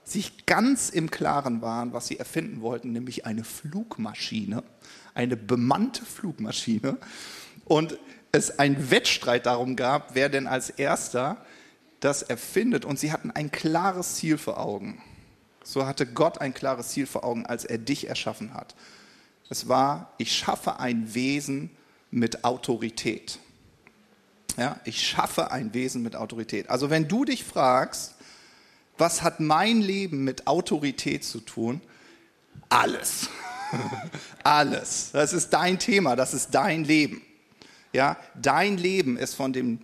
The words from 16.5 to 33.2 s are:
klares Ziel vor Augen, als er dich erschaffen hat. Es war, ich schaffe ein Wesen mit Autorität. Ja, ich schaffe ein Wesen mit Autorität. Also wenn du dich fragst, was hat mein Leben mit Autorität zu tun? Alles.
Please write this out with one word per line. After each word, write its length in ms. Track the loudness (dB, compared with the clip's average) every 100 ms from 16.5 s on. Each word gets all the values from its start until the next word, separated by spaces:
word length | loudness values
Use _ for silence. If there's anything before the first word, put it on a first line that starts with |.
klares 340 | -4 -4 -4 -4
Ziel 180 | -4 -4
vor 180 | -4
Augen, 220 | -4 -4 -4
als 180 | -6
er 140 | -4 -6
dich 300 | -2 -4 -4
erschaffen 460 | -6 -6 -8 -10
hat. 200 | -12 -14 -20 -20 -20 -20 -20 _ _ -10
Es 200 | -8 2
war, 440 | 4 4 0 -8 -8
ich 180 | -2 0
schaffe 440 | 0 0 -2 -4
ein 340 | -2 -2 -2
Wesen 560 | -2 0 -2 -4 -6 -8 -14 _ _ _
mit 340 | 0 0 2
Autorität. 920 | -2 0 -2 -2 -2 -2 -4 -4 -8 -14 -18 _ -20 _ -20 _ _ _ _ _ -10 -2
Ja, 240 | -2 -2
ich 220 | -6 -2 0
schaffe 440 | 0 0 0 -2
ein 240 | -2 -4
Wesen 280 | -4 -4 -4
mit 140 | -6 -6
Autorität. 540 | -8 -8 -6 -6 -2
Also 200 | 0 2
wenn 180 | 2 2
du 160 | 0
dich 200 | 0 -2
fragst, 720 | -2 4 6 6 2 -4 -10 -14 -20 -20 -20 -20 _ _ _ 2
was 240 | 2 4
hat 180 | 0 0
mein 400 | 2 4 6 4
Leben 440 | 4 0 -2 -2
mit 220 | -2 -2 0
Autorität 800 | 0 2 0 0 -2 -4 -4
zu 160 | -6 -10
tun? 400 | -10 -4 -2 -4 -10 -20 -20 -20 _ _ _ -20 2
Alles. 600 | 4 4 0 -4 -4